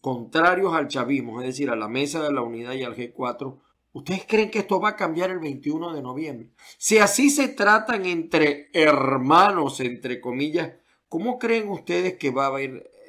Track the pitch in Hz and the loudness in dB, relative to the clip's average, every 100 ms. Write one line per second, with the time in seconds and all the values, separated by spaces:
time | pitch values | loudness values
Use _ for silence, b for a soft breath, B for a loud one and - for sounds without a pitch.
0 | 139 123 110 160 170 180 190 165 139 135 | -6 -6 -4 2 4 4 2 0 -2 -4
1 | 120 139 117 113 131 131 139 113 107 123 | -2 -2 -4 -8 -8 -4 -2 -2 -4 -4
2 | 143 165 151 139 117 117 120 131 127 110 | -4 -2 -2 -2 -4 -8 -8 -8 -8 -10
3 | 120 - 127 120 135 131 b b _ - | -12 -6 -6 -6 -10 -12 b b _ -16
4 | 139 185 - 220 214 214 190 190 208 208 | -8 -8 0 0 2 -2 -2 0 0 -2
5 | 175 160 185 185 156 139 147 156 170 156 | -4 -2 -2 -4 -6 -8 -6 -6 -6 -8
6 | 127 127 156 123 - _ B B - 220 | -8 -8 -8 -10 -16 _ B B 2 6
7 | 202 - 285 285 262 - 208 214 214 226 | 6 6 4 4 0 2 4 4 4 -2
8 | 185 170 160 165 151 143 - 175 156 139 | -2 -2 0 4 4 2 -4 2 4 6
9 | 131 135 127 165 202 190 139 135 123 120 | 4 2 4 6 6 4 -2 -2 -6 -6
10 | 127 123 123 127 147 165 160 - b b | -8 -8 -6 -4 -2 -2 -4 -8 b b
11 | b 165 220 247 233 226 208 180 - 175 | b -6 -4 -4 0 -2 -2 -8 -4 -2
12 | 185 180 143 127 135 135 135 131 - _ | -2 -2 -2 0 -2 -2 -6 -10 -18 _